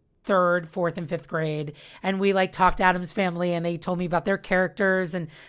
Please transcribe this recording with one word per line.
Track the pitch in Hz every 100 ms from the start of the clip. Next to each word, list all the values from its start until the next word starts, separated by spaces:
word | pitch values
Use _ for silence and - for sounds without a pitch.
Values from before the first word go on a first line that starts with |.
| _ _
third, | - 196 180 175 160
fourth, | - 170 165
and | 160
fifth | 165 -
grade. | 165 160 151 151 151 - -
And | 190 190
we, | 196
like, | 190 185
talked | - 185 -
Addams | 185 180 175
Family, | - 190 170 180
and | 170
they | 170 170
told | 175 180
me |
about | 180 170 165
their | 196
characters, | - 185 185 180 196 185 180
and | 180 160 -